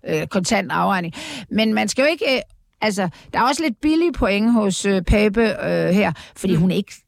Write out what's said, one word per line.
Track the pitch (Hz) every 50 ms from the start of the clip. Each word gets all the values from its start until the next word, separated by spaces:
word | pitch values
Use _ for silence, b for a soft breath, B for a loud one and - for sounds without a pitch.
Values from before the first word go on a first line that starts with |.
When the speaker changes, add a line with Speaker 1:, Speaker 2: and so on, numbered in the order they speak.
| _ 170
Speaker 1:
øh, | 165 156 160
kontant | 160 - 196 180 - 233 196 196 - 160
afregning. | 165 175 190 196 185 175 165 160 B B B B 277 214 B
Men | - 208 220 220 214
man | 214 220 202
skal | - - 262
jo | 294
ikke, | 330 311 - 285 262
øh, | 247 - _ - _ _ _ _ _
altså, | - 214 202 190 190 175 B B B B -
der | -
er | 220
også | 247 285 262 320
lidt | 277 220 _ -
billige | 302 311 330 339 349 262
point | - 254 208 196 202 214 233 240
hos, | 233 214 202 180 - -
øh, | 196 196 190 175
Pape, | - - 208 208 214 196 226 233
øh, | 220 - - - 165 175 170 165 165 175
her, | 196 208 185 156 B B B B
fordi | - - 185 185
Speaker 2:
Mm. | 160
Speaker 1:
hun | 170 185
er | 180
ikke | 185 202 - - - _